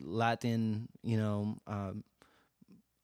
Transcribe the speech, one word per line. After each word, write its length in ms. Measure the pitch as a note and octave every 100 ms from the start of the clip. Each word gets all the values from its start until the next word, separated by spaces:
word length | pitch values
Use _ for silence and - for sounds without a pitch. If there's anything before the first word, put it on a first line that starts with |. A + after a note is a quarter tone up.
Latin, 880 | C2+ G2+ A#2 A#2 B2 A2+ A2 G#2+ A#2 -
you 160 | - A2
know, 400 | G#2+ G#2 G#2 G#2+ -
um, 380 | G2+ G2 G2+ - _ - _ _ _ - - _ _